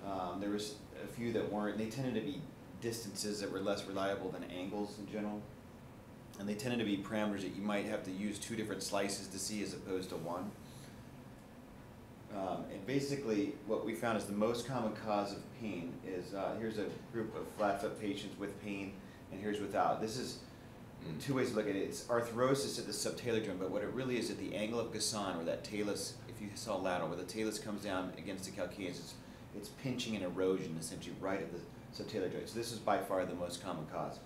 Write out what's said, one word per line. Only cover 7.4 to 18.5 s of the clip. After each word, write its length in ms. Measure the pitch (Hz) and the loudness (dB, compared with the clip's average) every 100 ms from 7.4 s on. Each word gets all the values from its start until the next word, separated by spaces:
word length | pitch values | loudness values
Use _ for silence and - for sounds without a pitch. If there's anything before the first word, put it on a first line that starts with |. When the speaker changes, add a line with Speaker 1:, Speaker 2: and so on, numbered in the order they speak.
Speaker 1:
that 140 | 92 - | -2 0
you 80 | |
might 220 | 104 104 98 | 2 4 4
have 180 | 107 | 0
to 80 | 92 | 0
use 260 | 92 104 104 | -2 0 -2
two 180 | - 110 | -2 -2
different 280 | 104 92 | 0 0
slices 440 | - 101 98 98 98 | 2 2 2 0 -4
to 100 | 95 | -4
see 240 | - 107 | -2 0
as 100 | 95 | -2
opposed 360 | 87 92 95 90 | -4 -2 -2 0
to 80 | 87 | -4
one. 340 | 80 87 101 - - - - - - - - - - - - - - - - - - 104 | -2 -2 -2 -6 -12 -12 -12 -12 -14 -14 -14 -14 -16 -16 -16 -16 -14 -14 -14 -14 -8 -2
Um, 300 | 95 85 - | 0 0 -2
and 160 | 98 107 | -6 2
basically, 680 | 139 139 139 113 104 98 - - | 2 4 0 4 4 4 0 0
what 200 | 110 107 | 2 2
we 100 | 110 | 0
found 220 | 120 107 | 4 2
is 80 | 98 | 2
the 80 | |
most 340 | 101 107 120 120 | 4 4 4 2
common 260 | 131 110 | 2 0
cause 380 | 104 110 104 101 | 0 2 4 4
of 100 | 92 - - | -2 -8 -6
pain 340 | 110 90 82 - - | -4 -2 -4 -6 -4
is, 280 | 92 87 | -4 -2
uh, 220 | 98 92 107 | 0 0 2
here's 180 | 113 104 | 0 0
a 100 | 92 - - | -2 -4 -4
group 200 | 117 107 | -2 -2
of 140 | 78 90 - | -2 -6 2
flat 240 | 104 98 | 4 4
foot 180 | 107 - | 2 0
patients 380 | 107 98 104 - | 0 0 -2 -4
with 240 | 98 | -4